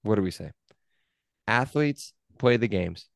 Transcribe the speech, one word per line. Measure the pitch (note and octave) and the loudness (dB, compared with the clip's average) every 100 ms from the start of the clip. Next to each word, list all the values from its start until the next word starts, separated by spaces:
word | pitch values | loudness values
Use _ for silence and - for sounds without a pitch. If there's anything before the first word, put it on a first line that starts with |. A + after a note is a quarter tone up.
What | G#2+ G#2 | 2 0
do | |
we | F#2 | 0
say? | - D2+ - _ _ _ _ _ _ _ _ - | -6 -16 -18 _ _ _ _ _ _ _ _ 0
Athletes | A#2 C3+ D3 D3 C#3 - _ _ _ | 0 0 0 -2 -2 -14 _ _ _
play | B2 A#2+ | 2 2
the | A2+ | 2
games. | F#2+ F2 E2+ - | -2 -4 -8 -20